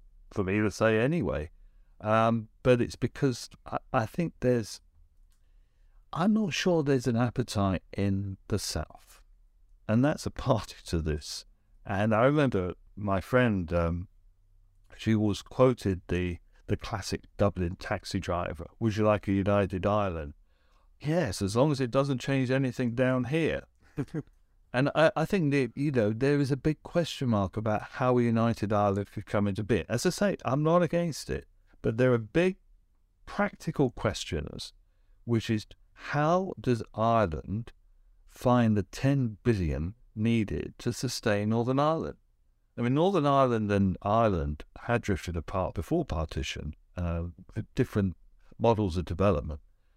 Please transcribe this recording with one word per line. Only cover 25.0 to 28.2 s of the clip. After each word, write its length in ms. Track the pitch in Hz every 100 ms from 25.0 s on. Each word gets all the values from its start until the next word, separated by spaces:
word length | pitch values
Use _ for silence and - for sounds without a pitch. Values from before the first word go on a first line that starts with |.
| 160
I 100 | -
think 280 | 160 202 147
that, 180 | 139 120 123
you 160 | 147
know, 200 | 127 107
there 280 | 110 139 143
is 100 | 139
a 60 | 135
big 260 | 156 156
question 460 | - 170 165 - 127
mark 280 | 107 95 -
about 260 | 110 107
how 360 | - - 127
a 40 | 123